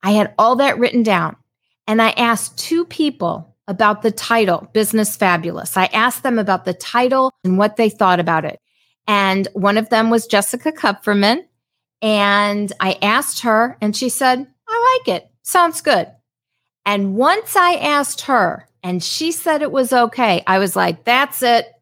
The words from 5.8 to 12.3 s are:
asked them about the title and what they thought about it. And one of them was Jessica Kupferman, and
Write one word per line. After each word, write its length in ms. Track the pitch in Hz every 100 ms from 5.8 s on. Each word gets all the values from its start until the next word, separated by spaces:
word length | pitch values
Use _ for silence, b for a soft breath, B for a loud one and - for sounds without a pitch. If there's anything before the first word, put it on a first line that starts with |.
| 185
asked 360 | - 240 -
them 160 | 269 233
about 280 | 202 190 -
the 100 | 175
title 580 | - 233 254 262 262 -
and 140 | 185 185
what 200 | 208 214
they 120 | 220
thought 300 | 208 196 180
about 260 | 170 160 156
it. 140 | - _ _ _ _ -
And 400 | 202 196 190 190
one 240 | - 196 214
of 120 | 226
them 220 | 226 226
was 160 | 226 220
Jessica 440 | 208 202 247 311
Kupferman, 680 | 311 226 202 - 202 202 262 370 _ _ _ _ _
and 680 | 220 214 202